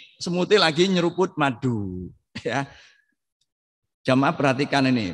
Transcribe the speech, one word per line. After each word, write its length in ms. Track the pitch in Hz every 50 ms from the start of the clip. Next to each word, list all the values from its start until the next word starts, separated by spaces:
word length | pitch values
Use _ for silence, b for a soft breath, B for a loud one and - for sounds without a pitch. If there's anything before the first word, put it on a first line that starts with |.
| - - _
semute 400 | - - 185 170 180 180 175 208
lagi 320 | 202 175 160 151 156 180 196
nyeruput 480 | 190 175 165 170 165 170 190 180 -
madu, 720 | 151 147 139 123 107 - 127 120 107 101 95 90 90 90 80 - _ _ _ - -
ya. 240 | - 131 110 139 135 - b b b b b b b b b _ _ _ _ _ _ _ _ _ _ _ _ _ _ _ _ _ -
Jamaah 280 | - 131 131 139 160 165
perhatikan 560 | - 135 139 127 127 147 143 147 139 135 131
ini 240 | 127 120 107 87